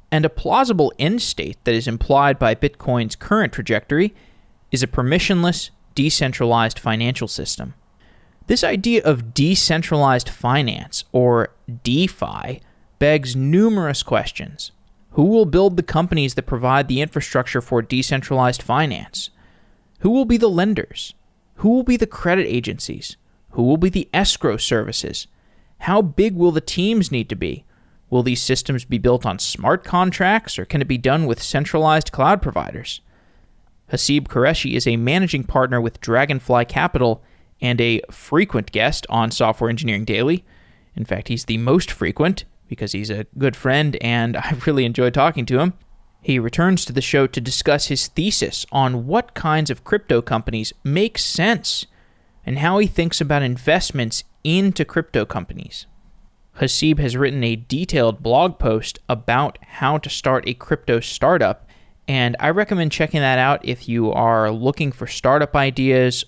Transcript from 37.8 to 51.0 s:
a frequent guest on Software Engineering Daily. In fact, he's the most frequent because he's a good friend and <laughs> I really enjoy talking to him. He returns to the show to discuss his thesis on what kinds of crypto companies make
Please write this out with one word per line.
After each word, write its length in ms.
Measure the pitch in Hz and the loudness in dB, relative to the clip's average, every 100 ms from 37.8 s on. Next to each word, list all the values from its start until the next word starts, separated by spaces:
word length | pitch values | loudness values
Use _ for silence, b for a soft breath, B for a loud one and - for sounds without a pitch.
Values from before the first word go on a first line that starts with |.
a 200 | 117 113 - | 2 0 -4
frequent 600 | - - 151 - 120 101 | -14 -2 0 2 0 -2
guest 360 | 104 117 147 - | 0 0 0 -2
on 200 | 117 113 | -2 0
Software 400 | - 113 110 117 | 0 0 0 -2
Engineering 340 | 117 147 101 | -2 -4 -4
Daily. 400 | 110 107 131 175 b b b b b | -2 0 0 -2 b b b b b
In 100 | - | -12
fact, 240 | 110 95 - | -6 -6 -4
he's 180 | 117 - | -6 -4
the 120 | 113 | -2
most 320 | 120 165 - | 2 2 0
frequent 540 | - 87 - 156 196 - _ _ | -4 -4 0 0 -2 -8 _ _
because 240 | - 104 | -10 -8
he's 180 | 95 107 | -6 -6
a 160 | 104 107 - | -8 -8 -2
good 200 | 135 - | -2 -2
friend 400 | 135 135 151 131 | 0 2 0 -2
and 360 | 117 120 117 117 | -2 0 -2 -4
<laughs> 0 | |
I 200 | - 139 - | -4 -2 0
really 180 | 143 | 2
enjoy 260 | 123 120 123 | 0 2 0
talking 360 | 123 147 156 113 | 2 2 0 -2
to 120 | 127 | 0
him. 160 | 185 - - - - _ | 0 -2 -12 -20 -20 _
He 180 | - 131 | -2 0
returns 460 | 117 - 175 185 | 0 2 2 2
to 80 | - | 0
the 80 | 127 | -4
show 260 | - 151 131 | 0 2 2
to 140 | - | 0
discuss 460 | 120 - - 143 - | -4 -2 0 0 0
his 220 | 139 - | -4 -4
thesis 580 | - 190 - - - - | -2 -2 -2 -2 -6 -4
on 340 | 135 131 127 120 | 0 0 -2 -2
what 280 | 208 - | -2 -2
kinds 360 | - 160 156 151 | -6 -2 0 0
of 140 | 131 | -4
crypto 360 | - - - 120 | -2 -2 2 0
companies 520 | - 117 - 113 110 - | 2 -2 -2 -6 -8 -8
make 320 | 139 151 | -4 0